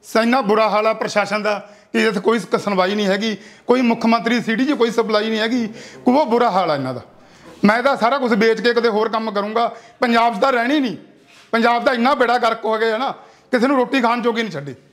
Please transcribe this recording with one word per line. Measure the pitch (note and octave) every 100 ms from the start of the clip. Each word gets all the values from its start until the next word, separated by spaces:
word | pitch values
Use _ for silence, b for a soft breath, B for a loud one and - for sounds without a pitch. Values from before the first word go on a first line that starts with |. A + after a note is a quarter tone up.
ਸ-, | - A3
ਇੰਨਾ | A#3 B3+
ਬੁਰਾ | G#3+ G#3+ A3
ਹਾਲ | G3+ A3
ਆ |
ਪ੍ਰਸ਼ਾਸਨ | A3 A3+ G#3 G3 G#3+
ਦਾ | G#3 G3+ - B B
ਕਿ | A#3 A3
ਇੱਥੇ | G3
ਕੋਈ | F#3+ A#3
ਸ-, | - A3
ਸੁਣਵਾਈ | G3+ F#3+ F#3
ਨਹੀਂ | G#3 G3+
ਹੈਗੀ, | G3 A3 G3+ B B -
ਕੋਈ | B3
ਮੁੱਖ | A#3+ A#3 A3+
ਮੰਤਰੀ | A#3 A3+ A#3+
ਸਿਟੀ | A3 A3+ C4
'ਚ |
ਕੋਈ | C4+ A#3
ਸਪਲਾਈ | A#3 A3 G#3+ A3
ਨਹੀਂ | A3
ਹੈਗੀ, | A3 B3 A3 A3 B B
ਕੋਈ | -
ਬਹੁਤ | B3+ D4
ਬੁਰਾ | A#3 A#3
ਹਾਲ | F#3+ F3
ਆ |
ਇਹਨਾਂ | D3 C3
ਦਾ। | A#2+ - - B B B B
ਮੈਂ | G3+ A3+
ਤਾਂ | B3 B3
ਸਾਰਾ | G#3+ C#4
ਕੁਛ | B3+
ਵੇਚ | A3 A3+ A3+
ਕੇ | A#3
ਕਿਤੇ | A#3+ A#3
ਹੋਰ | G#3 A3
ਕੰਮ | A3+ A3
ਕਰੂੰਗਾ। | G#3 G3+ A3 A#3 B B B
ਪੰਜਾਬ | B3 A#3 A#3 G#3
'ਚ |
ਤਾਂ | C4
ਰਹਿਣੀ | B3 A#3+ D4+
ਨਹੀਂ, | C4 D#3+ - _ b b b
ਪੰਜਾਬ | A#3 A#3 A#3+
ਦਾ | A#3
ਇੰਨਾ | B3+ A#3
ਬੇੜਾ | C#4+ A#3+ B3
ਗਰਕ | A3+ A3+
ਹੋ | A3 A3
ਗਿਆ | A3+ A3
ਨਾ, | C4+ - B B B
ਕਿਸੇ | B3 B3
ਨੂੰ | C#4
ਰੋਟੀ | B3 C4+
ਖਾਣ | A3+ A#3+
ਜੋਗੀ | A#3 A3+
ਨਹੀਂ | A3
ਛੱਡੀ। | D#3+ C#3+ B2+ _